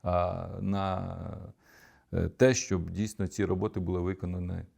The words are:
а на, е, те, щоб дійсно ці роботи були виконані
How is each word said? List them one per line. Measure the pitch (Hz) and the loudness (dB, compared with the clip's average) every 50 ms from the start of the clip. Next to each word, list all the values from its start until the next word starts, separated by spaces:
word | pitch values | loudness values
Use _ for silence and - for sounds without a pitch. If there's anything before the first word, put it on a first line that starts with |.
а | - 90 90 90 87 90 90 90 85 87 90 90 | 0 2 2 2 2 2 0 -4 -6 -8 -6 -4
на, | 95 98 98 98 98 95 92 92 92 90 90 87 87 87 - - - - - _ _ - - - - - - _ _ _ - | -2 0 0 0 0 0 0 -2 -4 -6 -6 -8 -8 -8 -10 -10 -12 -14 -18 _ _ -20 -20 -20 -20 -20 -20 _ _ _ 0
е, | 87 85 82 | 0 0 0
те, | - - 127 131 127 | 4 6 6 6 6
щоб | 123 - - 98 90 85 85 | 4 0 0 0 0 0 -2
дійсно | 87 90 107 107 - - 98 | -2 -2 -4 -4 -2 -4 -4
ці | 90 - - 101 | -4 0 0 2
роботи | 87 95 92 95 107 - 101 | 2 2 0 0 -2 -2 -2
були | 90 85 90 90 | -2 0 0 0
виконані | 87 90 95 - - 90 90 90 90 87 90 87 87 - _ | 0 -2 -2 -4 -4 -6 -4 -4 -4 -4 -6 -6 -8 -12 _